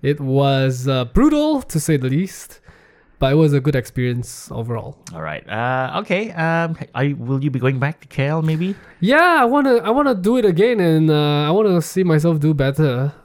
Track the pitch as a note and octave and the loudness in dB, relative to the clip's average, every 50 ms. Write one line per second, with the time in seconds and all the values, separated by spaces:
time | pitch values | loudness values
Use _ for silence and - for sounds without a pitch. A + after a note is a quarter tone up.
0 | - C#3 D3 C#3+ C#3+ C3 C3 C#3 C#3 C#3 C#3 C3 C3 C3 C3 B2+ B2+ C3+ C3+ C3 | 0 -2 -2 -2 -2 0 0 2 2 2 2 2 0 0 -2 -2 -2 -2 -2 -2
1 | B2 A#2+ - G3+ B3+ D#4 D4+ D4 D4+ D4+ D#4 C4+ B3+ - - D#3+ - - D#3 C#3+ | -2 0 2 4 4 4 4 2 0 0 0 -2 -4 -4 -6 -4 0 0 0 0
2 | C3 C3 C3 D#3 F#3+ F#3+ - - - - - - _ - - - _ _ _ _ | 0 0 -2 -2 -2 -4 -8 -16 -20 -20 -20 -20 _ -20 -20 -20 _ _ _ _
3 | _ _ _ _ - C3 C#3 D#3 D#3+ D3+ C#3+ C#3+ B2+ D3+ C#3+ C3 A#2+ - - C3 | _ _ _ _ -2 2 4 4 4 4 4 2 0 0 -2 -2 -4 -4 -6 -4
4 | B2 B2 A#2+ A#2+ A#2+ - - - - - B2 A#2 A2+ A#2 A#2+ A2 - B2+ C#3 _ | -2 -2 -2 -4 -6 -10 -12 -18 -16 -12 -10 -10 -8 -6 -8 -8 -8 -12 -18 _
5 | _ - E2 E2 D#2+ D#2 D2+ - - - G2+ G#2+ A#2 B2 C3 B2+ C3 B2+ - F3 | _ -18 -14 -10 -10 -8 -8 -10 -10 -8 -6 -4 -4 -2 -2 -2 -4 -4 -6 -8
6 | G#3+ - F#3 F#3 A3 A3 - E3 D#3+ E3 E3 E3 E3 E3 D#3+ - - - _ A#2+ | -4 -4 -4 -4 -4 -6 -6 -4 -2 -2 0 -2 -2 -4 -6 -8 -10 -12 _ -4
7 | C3+ D3 C#3+ B2 A#2 A#2+ C3+ C3+ C3+ D3 B2+ B2+ A#2+ D3+ C#3 C3 C3 C#3+ D#3 _ | -2 -2 -2 -4 -4 -4 -4 -2 -2 -2 -4 0 -2 -2 -2 0 -4 -4 -6 _
8 | - - - - C3+ C#3+ D#3 E3 D#3+ D#3+ D#3+ D#3 F3 F#3+ G3 - - - - _ | -16 -12 -6 -4 -2 -2 -2 -2 -2 -2 -2 -2 -2 -4 -6 -8 -12 -20 -8 _
9 | E3+ G3 C4+ D4+ E4+ F4+ E4+ D#4 B3+ A#3 C4 C#4+ C#4 C4+ B3 A#3 A#3 G3+ A#3 C#4 | 0 2 4 4 4 4 4 4 2 2 2 2 2 4 2 2 2 0 0 2
10 | D4 C#4 B3+ G3 F3 G#3 A#3 B3+ A3 G3+ F3 D#3 G3+ A#3+ B3 G#3+ F3+ E3 D#3+ D#3 | 2 0 0 0 0 0 0 2 2 2 2 4 2 2 2 2 2 2 4 4
11 | D#3+ D#3 D3+ D3+ D3 D3 D3 D3 D3 D3 E3+ G3+ A3 G#3 F3+ E3+ D#3 - - F#3 | 4 4 2 2 2 2 0 0 0 0 2 2 2 2 2 2 0 -2 -2 -2
12 | F#3+ F3 D#3+ D#3 D3 E3+ E3 D3+ C#3+ D#3 D#3 C#3 C#3 C3+ C#3 D3+ D#3 C#3+ B2 B2 | 0 2 2 2 2 2 0 2 2 0 2 2 0 0 2 2 0 0 2 0
13 | C3+ C#3+ - - | -2 -4 -6 -8